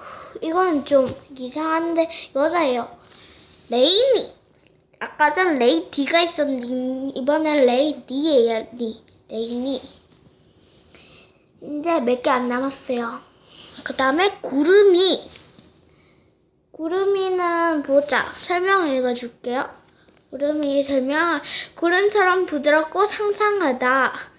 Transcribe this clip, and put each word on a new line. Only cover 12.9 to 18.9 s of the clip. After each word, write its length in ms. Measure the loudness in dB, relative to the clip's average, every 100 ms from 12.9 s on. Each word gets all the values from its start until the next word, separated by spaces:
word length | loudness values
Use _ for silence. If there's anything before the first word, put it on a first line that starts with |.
| -6 -6 -10 -18 _ _ -20 -20 -14
그 100 | -8 -2
다음에 440 | 0 2 0 -2
구름이. 920 | -4 0 6 8 8 6 4 2 -4 -18 -20 -20 -20 _ _ _ _ _ _ _ _ _ _
구름이는 1080 | -10 -4 -2 0 0 0 -2 -2 0 0 0
보자. 500 | 2 2 2 0 -2 -8
설명을 540 | -4 -2 2 0 0